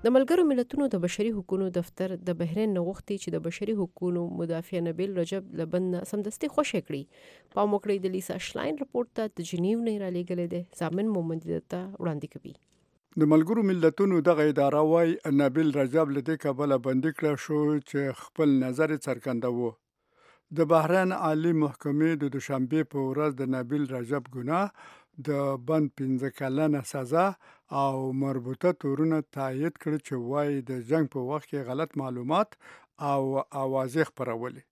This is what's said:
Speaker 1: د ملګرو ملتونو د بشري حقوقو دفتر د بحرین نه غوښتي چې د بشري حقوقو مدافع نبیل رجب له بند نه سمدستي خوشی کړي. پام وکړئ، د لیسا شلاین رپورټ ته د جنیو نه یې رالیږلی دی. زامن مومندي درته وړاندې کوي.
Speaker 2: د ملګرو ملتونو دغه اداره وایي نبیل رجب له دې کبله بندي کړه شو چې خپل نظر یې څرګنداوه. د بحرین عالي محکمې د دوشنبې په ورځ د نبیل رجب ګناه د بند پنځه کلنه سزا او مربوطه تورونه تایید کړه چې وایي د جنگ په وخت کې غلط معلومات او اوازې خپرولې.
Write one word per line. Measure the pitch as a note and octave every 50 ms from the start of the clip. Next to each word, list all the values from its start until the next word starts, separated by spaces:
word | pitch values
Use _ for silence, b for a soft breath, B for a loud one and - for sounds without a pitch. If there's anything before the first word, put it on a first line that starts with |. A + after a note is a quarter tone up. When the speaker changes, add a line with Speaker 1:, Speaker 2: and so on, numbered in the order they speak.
| -
Speaker 1:
د | A3+ B3
ملګرو | B3+ C4+ B3+ E4 F4+ F4+
ملتونو | D4+ C#4 B3 A#3+ - - C#4 C#4+ C4 -
د | F#3 F3
بشري | F3 - - G#3 A3+ A3+
حقوقو | G3+ F3+ - F#3+ F#3+ F#3+ F#3 F3+
دفتر | F3+ F3 - _ - F#3+ F#3 F#3+ F3 F3+ F3+
د | F3 E3
بحرین | F3 E3 D#3+ G#3+ A3 A3 G3
نه | F3+ E3+
غوښتي | F3 - - - - G#3 G3 -
چې | - E3
د | E3 D#3
بشري | E3+ E3+ - G#3 G#3 A3+
حقوقو | G3+ F#3 F3 _ - F3+ F3+ F3 E3+ E3+ F3 F3 F3
مدافع | E3+ E3 E3 E3 E3+ - - F3 E3+
نبیل | E3+ E3 E3+ F#3 G3 G3 F3+
رجب | E3+ E3 G3 G3 F#3+ F#3+ - F3
له | E3 D#3+ E3+
بند | F3+ F#3 F#3 F3+
نه | F3 F#3+ -
سمدستي | - G#3 G3+ G#3+ A3 - - D4 -
خوشی | - D4+ - - F#3 -
کړي. | - D3+ C#3 C#3+ B B B B B B B B B _
پام | G3+ G3+ G#3 G3+
وکړئ، | G3 - G#3 G3+ G3+ F3+
د | F#3+ F#3
لیسا | F#3+ F#3 - - F#3+ -
شلاین | - - - - D4 D#4 C#4+
رپورټ | C#4 - _ B3 A#3+ - _ -
ته | A3 G#3+ _
د | - E3+ E3+
جنیو | - F3 E3+ F#3+ A3 A#3 A#3
نه | A3+ G#3+
یې | G#3 G3
رالیږلی | F#3 F3+ F3 F3+ F3 F#3+ F3 F3 E3+ F3
دی. | F3 F3 _ - -
زامن | F3 D#3+ E3 F#3 G#3 A3 G#3+
مومندي | F#3 E3 E3 E3 D#3+ D#3+ E3 E3+
درته | E3 - _ - F3+ F#3 F#3+ G3 -
وړاندې | - F3 D#3 D3 C#3 - _
کوي. | - _ - - _ _ _ _ _ _ _ _ _ _ _ _ E3
Speaker 2:
د | D#3 D3 D#3
ملګرو | D#3 D#3+ E3 A3+ A#3 G#3+ G3
ملتونو | F#3+ F3 D#3+ D#3+ D3+ - G3 G3 F#3 E3+ C#3+
دغه | F3 E3+ D3+ D3+ D3+
اداره | D3 D3 C#3 C#3 D3 D3+ D#3 D#3
وایي | D#3+ E3+ E3+ E3 F3 - - D#3+ C#3+ C#3 C#3+
نبیل | C3+ B2+ D3+ D#3+ D#3 C#3 D3
رجب | C3+ B2+ B2+ D#3+ D#3+ C#3+ C#3
له | C#3+ B2
دې | D3+ D#3+ D3 -
کبله | D3 C3+ B2+ D3 C#3+ C3+ C3 A#2+ C3+
بندي | C3 C3 C3 D#3+ D3+ -
کړه | - D3+ D3 C3 -
شو | - D3+ D3+ D3+ D3 D3+ D3 C#3 -
چې | - C#3+ C#3+ C3+ B2+ - -
خپل | - _ - D#3+ D3 C#3 C3 B2+
نظر | B2+ B2+ C3 D#3 D#3 D3+
یې | D3 -
څرګنداوه. | - B2+ A#2+ - C3+ B2 A#2 A#2 B2 A#2+ A#2+ B2 A2+ G#2 _ _ _ _ b b b b b b b b b b b D#3+
د | D3 E3 D3
بحرین | F3 D#3+ D#3 D#3+ F3 F#3+ F#3 F#3 F#3
عالي | - F#3 D#3+ D#3 D#3 D#3+ E3+ E3+ D#3
محکمې | D3+ C#3+ - - - D3 C#3+ D3 D#3 E3 E3 D3
د | D3 C#3 B2+
دوشنبې | C#3 - - C#3+ C3 C3 B2 D3 D#3+ D3 -
په | - C#3+ C3+ C3
ورځ | C3+ D3 D3+ D3+ C#3
د | B2 C3+ B2+ C3
نبیل | C3 B2 A#2+ C#3+ D3 D3 B2+ C3
رجب | B2+ A#2+ A2+ C#3+ C#3+ A#2+ B2+ B2
ګناه | C3 B2 C3 D#3+ F3 G3 G3+ B B B B B B B B _ - B2+
د | D3+ D3 C#3 C#3+ C#3 C#3 B2+ B2
بند | B2 D#3 D#3+ D3+ C#3 _
پنځه | - C#3 C3 C3 B2 C3 C#3 - -
کلنه | C#3 C3 C3 C#3+ D#3 D#3 D3 C#3 B2+ -
سزا | - C#3+ C3 A#2+ D3 E3 F#3 G3 F#3+ _ b b b b b b D#3+ C#3
او | C#3 C#3 C3+ C3+ C3 C3+ C3 C3+ C#3
مربوطه | C#3 C3 B2+ A#2+ B2 C3 - - F3+ F3 _
تورونه | - C#3+ C#3 C3+ D#3 D#3+ D#3+ D#3 C#3+ _ -
تایید | C#3+ C3+ C3 C3 C3 D3 E3 D#3 - -
کړه | D#3+ D3+ D#3 _
چې | - C#3+ B2+ A#2+ A#2+
وایي | C3+ D3 D3 D3 C#3+ C#3 B2+
د | B2 C3 B2+ A#2 A2+
جنگ | D3+ D#3+ D#3 C3 -
په | C#3+ B2+ B2
وخت | D3 D3+ -
کې | _ - C#3+ C3 A#2
غلط | B2+ C#3 D#3+ D#3 - D3
معلومات | C3+ C3 B2 B2 A#2+ B2+ D#3 F#3+ G#3+ _ - _ B B B B B B _ _ D3+ C#3+
او | C#3 C#3 C3+ C3+ C3+ C3+ C3+ _ - C#3+
اوازې | C3+ C3+ C3+ C3+ C3 C3 B2 D#3+ D#3 -
خپرولې. | _ - C3 A#2+ A2+ A#2 A#2 B2+ C3 C3+ - _